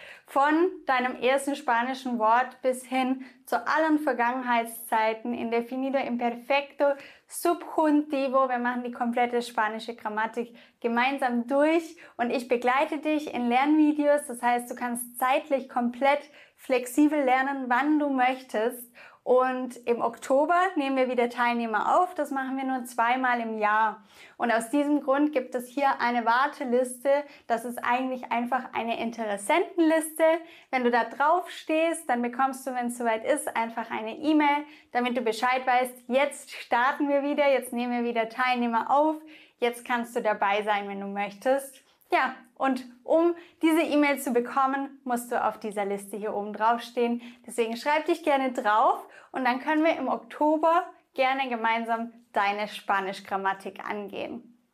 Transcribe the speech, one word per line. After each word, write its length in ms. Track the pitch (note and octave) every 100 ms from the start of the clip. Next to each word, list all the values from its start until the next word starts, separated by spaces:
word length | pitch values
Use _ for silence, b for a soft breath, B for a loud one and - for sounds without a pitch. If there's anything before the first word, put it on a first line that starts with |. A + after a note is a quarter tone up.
| B B -
von 440 | C#4+ C#4+ D#4 F#4 - -
deinem 300 | B3+ B3 B3
ersten 380 | A#3+ C4+ C#4
spanischen 640 | C#4+ C#4 A#3 B3 C4 B3+ A#3
Wort 440 | G#3+ A#3 B3+ -
bis 200 | C4 B3 -
hin 400 | C4 B3+ C4 B B
zu 180 | - A#3+ A#3+
allen 300 | D4 D#4+ D4+
Vergangenheitszeiten, 1400 | C#4 A#3+ A#3+ C4 B3 A#3 A#3 - - A3 A3 A3 A#3+
Indefinido, 640 | A#3+ A#3 A#3 A#3 C4 C4+ C4+
Imperfekto, 960 | A#3+ A#3+ A#3+ A#3+ - C#4 C#4 - C#4+ C#4 B B _
Subjuntivo. 1200 | - E4+ F4 - - D#4 D4 D4 C4+ C4+ C4 C4
Wir 100 | B3
machen 240 | A#3+ B3
die 100 | B3
komplette 500 | A#3+ A#3+ A#3+ A#3+ A#3+
spanische 520 | A#3+ - G#3+ A3 A3+
Grammatik 640 | A#3 A3 G#3 A3 A#3 A#3 B B _
gemeinsam 680 | A#3 A#3+ C4 C#4 B3+ A#3+ A#3
durch 520 | C#4 D4+ E4 E4 B B -
und 140 | A#3+
ich 180 | B3 A#3+
begleite 500 | B3 B3 C4 D#4 D4+
dich 360 | D4+ D4+ D4+
in 160 | - A#3+
Lernvideos. 760 | B3 C#4+ D#4 D4+ D4 D4 D4 C#4+
Das 120 | A#3+
heißt, 300 | A#3+ A#3+ A#3+
du 40 |
kannst 440 | B3 B3 A#3+ - -
zeitlich 500 | B3+ D4 D4+ C4+ B3+
komplett 520 | B3 A#3+ A#3+ C#4 C#4+ - B B _
flexibel 680 | - B3+ B3 - D4 D4+
lernen, 440 | C4 C4 C#4 C#4 B3
wann 300 | A#3+ D4 D4+
du 100 | D4
möchtest. 840 | C4 B3+ C4 - G#3+ A3+ B3 - B B B -
Und 500 | B3 B3+ B3+ B3+ B3 -
im 140 | A#3
Oktober 520 | A#3 A#3 - C4+ D4+ F4 F#4 F#4
nehmen 200 | C4+ C4+
wir 140 | B3+
wieder 180 | B3 A#3+
Teilnehmer 680 | B3 A#3+ A#3+ A#3 G#3+ - D#4
auf. 160 | F4+
Das 160 | F4+ D4
machen 260 | C4+ C4 C4+
wir 60 |
nur 220 | C4 C4
zweimal 560 | A#3+ - A#3 B3+ B3+ A#3+
im 180 | A3+ A3
Jahr. 460 | G#3 G#3+ A3 G3+ B B B -
Und 160 | A#3
aus 180 | A3+ A#3
diesem 320 | D4 C#4+ D4
Grund 300 | C#4 C4+ D4+
gibt 240 | C#4 B3 B3+
es 100 | A#3+
hier 340 | - C#4 -
eine 240 | A#3+ A#3+
Warteliste. 1000 | A3+ A#3+ C#4+ C#4+ C4 A#3+ B3+ - C#4 C#4 D4 B -
Das 160 | A3+
ist 140 | B3 A#3+
eigentlich 480 | - B3 C4 B3 -
einfach 420 | A#3 A#3+ B3+ B3
eine 280 | A#3 A3+ A3+
Interessentenliste. 1200 | A#3 A#3 A3 G3+ G3+ D#4+ F4 - D#4+ D#4+ D#4+ - D#4+ E4 E4 B B
Wenn 140 | C4
du 80 | A#3+
da 100 | A#3+
drauf 480 | A3+ - D4 F4 F#4
stehst, 580 | - - D#4 E4 D#4+ -
dann 140 | A#3+
bekommst 460 | A#3+ B3 C4+ C4 C4+
du, 60 | B3
wenn 100 | A#3+
es 120 | A#3+
soweit 260 | A#3 A3
ist, 320 | - D4 - -
einfach 340 | A3+ A#3 A3+
eine 260 | A3 A3 -
E-Mail, 480 | D4+ D#4 D4 D4 D4 B B
damit 240 | B3 B3 B3
du 60 |
Bescheid 440 | A3+ A3 B3+ C4 B3+
weißt, 380 | B3 B3+ - -
jetzt 460 | B3+ C#4+ - -
starten 560 | - - A#3+ B3+ - C#4+
wir 160 | C#4+
wieder, 260 | C#4 D4 C#4+
jetzt 220 | C4 B3
nehmen 320 | A#3+ B3 A#3+
wir 40 | A#3+
wieder 200 | A3+ A3+
Teilnehmer 640 | - B3+ B3 A#3+ A#3 -
auf, 240 | C#4 D#4 D#4 B B B _
jetzt 260 | A#3+ A#3+
kannst 300 | - A#3+ A#3
du 80 | B3
dabei 400 | G#3+ G#3 G3+ G#3
sein, 260 | G#3+ G#3 G3+
wenn 120 | G3
du 80 | G3+
möchtest. 760 | G3+ G3+ G3+ C4 C#4 C#4 - b b _
Ja, 240 | E4+ C4+ - -
und 300 | - C4+ B3+ - -
um 320 | - D#4+ E4+ E4+ B _
diese 220 | D#4+ D#4+
E-Mail 360 | D4 D4 C#4+ C#4
zu 120 | C#4+
bekommen, 680 | A#3+ A#3+ C4+ C4 C#4 C#4 -
musst 300 | B3+ A#3+ A#3+
du 120 | A#3+
auf 140 | A3 G#3+
dieser 260 | A3 G3+
Liste 320 | G3+ G3+ G3+ G#3+
hier 180 | G#3+
oben 180 | G3+ G#3
draufstehen. 680 | G#3 A3 A#3+ - - A#3+ A#3+ B B
Deswegen 320 | - - A3+ A#3
schreib 300 | D4 D4+ D#4
dich 160 | E4
gerne 300 | D#4 C#4 C4+
drauf 520 | B3 G#3+ G#3+ C#4+ - - B B
und 120 | C4
dann 160 | B3+ B3+
können 240 | - D#4
wir 120 | D#4+ -
im 120 | B3+
Oktober 800 | A#3+ - - D4+ D#4 E4 E4+ F4+ B _
gerne 340 | - C4 C4+ C4
gemeinsam 640 | A#3 A3+ A3+ A3+ A3+ A#3 - _
deine 360 | A3 G3+ G3+ G#3
Spanisch-Grammatik 1160 | - - G3 F#3+ G3 G3 G3 G3 F#3+ G3 F#3+
angehen. 720 | - G#3 G3+ - - A#3+ - _ _